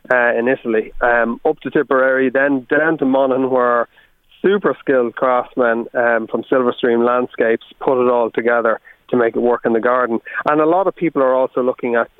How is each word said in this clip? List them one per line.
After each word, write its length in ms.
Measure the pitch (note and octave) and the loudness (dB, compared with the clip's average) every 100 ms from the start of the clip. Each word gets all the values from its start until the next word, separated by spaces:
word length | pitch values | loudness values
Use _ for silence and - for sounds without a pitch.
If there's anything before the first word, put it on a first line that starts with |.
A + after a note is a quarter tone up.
| - | -2
uh, 220 | B2+ A#2+ A#2 | 2 2 2
in 100 | A#2+ | 0
Italy, 460 | C3 A#2+ A2 C3 - | -2 -2 -2 -2 -2
um, 400 | B2 A#2+ A#2 A#2 D3+ | 0 0 0 -2 -4
up 120 | D#3 | -4
to 100 | C3+ | -4
Tipperary, 580 | D3 C3+ C3 C3 C3 C3 | -2 0 0 2 0 0
then 380 | C3+ C#3 C3+ A#2+ | 0 0 -2 -2
down 300 | D3 D#3+ D#3 | -2 0 0
to 80 | C3 | 0
Monaghan, 420 | C3+ C3+ B2+ B2+ | 0 0 0 0
where 400 | C3 B2 A#2+ A2+ _ _ _ _ - | 0 2 0 -2 _ _ _ _ -4
super 340 | F3+ G3+ D#3+ C3 | 0 0 0 -2
skilled 380 | - C3 A#2+ - | 0 0 0 -2
craftsmen, 720 | C3 B2 A#2+ - A#2 A2+ A2+ | 0 0 -2 -2 0 0 -4
um, 320 | C3 A#2+ A2+ A2+ | -2 0 0 -2
from 160 | A#2 | -8
Silverstream 580 | - C3+ B2 - B2 A#2 | -2 0 0 0 0 2
Landscapes 600 | A#2+ B2 B2 - A#2 A#2 - - | 2 0 -2 -2 -2 -2 -6 -6
put 180 | - B2+ | -2 0
it 120 | B2 | 2
all 200 | B2 A2+ | 2 0
together 480 | - A#2 A#2+ A2+ G#2+ - - - | -2 0 0 0 -2 -6 -20 -4
to 80 | B2 | 0
make 180 | A#2 | 0
it 60 | A2+ | 0
work 220 | A#2+ A#2+ | 0 0
in 80 | B2 | 0
the 80 | A2+ | 0
garden. 400 | A#2+ B2+ A#2+ A2+ - - D3+ | 0 0 0 -4 -6 -6 -2
And 100 | D3+ | 0
a 60 | D#3 | 2
lot 200 | F3 F#3+ | 2 0
of 80 | |
people 280 | - E3 C#3+ | -2 -4 0
are 120 | C3 | 0
also 280 | C3 B2+ C3+ | 2 0 -2
looking 320 | B2+ - B2 | -2 -2 -2
at, 160 | A#2 A2+ | -2 -2